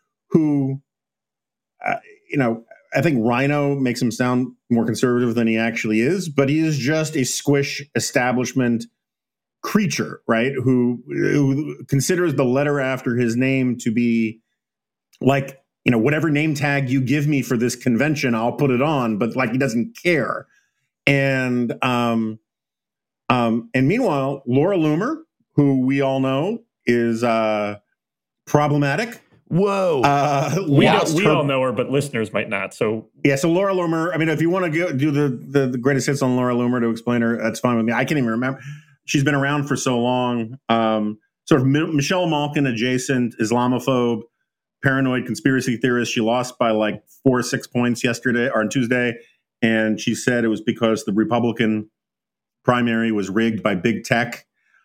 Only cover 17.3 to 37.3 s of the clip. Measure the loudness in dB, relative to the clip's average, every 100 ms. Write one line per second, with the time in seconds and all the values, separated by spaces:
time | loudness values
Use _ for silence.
17.3 | 0 0 0 0 -2 0 0 0 0 0
18.3 | 0 -2 0 0 2 2 0 0 -2 -2
19.3 | -2 -2 0 0 -2 -4 -4 0 0 0
20.3 | -6 -10 _ _ _ _ _ 0 2 2
21.3 | 0 0 0 -2 -2 0 0 0 0 -2
22.3 | -6 _ _ _ _ _ _ _ _ -2
23.3 | 0 2 0 -2 0 2 2 0 0 -2
24.3 | -4 -2 0 2 2 0 0 -2 -6 -12
25.3 | _ _ 2 2 4 0 0 0 0 0
26.3 | -2 -2 -6 _ _ 0 2 2 0 0
27.3 | 0 0 0 -2 -6 _ _ _ _ _
28.3 | _ 0 2 2 2 0 0 -4 -10 _
29.3 | _ -4 0 0 0 0 2 2 2 2
30.3 | 0 0 -2 2 4 4 4 2 2 2
31.3 | 2 2 0 0 -2 -2 -2 -2 -4 -4
32.3 | -4 -4 -6 -6 -4 -2 -2 -8 _ 0
33.3 | 2 2 2 2 0 -2 -2 -2 -2 0
34.3 | 0 0 0 0 -2 -2 -2 0 0 0
35.3 | -2 -2 0 0 0 0 0 0 -2 0
36.3 | 0 0 0 0 0 -2 -2 -2 0 0